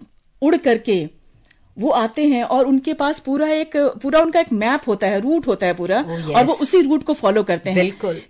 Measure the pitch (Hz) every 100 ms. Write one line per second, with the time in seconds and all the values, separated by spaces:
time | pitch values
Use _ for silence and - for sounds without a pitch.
0 | - _ _ - 277 339 269 226 233 190
1 | 151 - _ _ _ _ _ - 151 -
2 | 226 262 302 247 240 254 262 269 294 311
3 | 285 311 - 277 311 311 311 302 285 -
4 | 269 311 330 339 339 214 196 294 - 196
5 | 196 202 247 330 269 196 180 175 175 208
6 | 220 170 156 180 262 466 285 370 277 302
7 | - 302 208 214 202 170 190 185 185 -
8 | 196 - -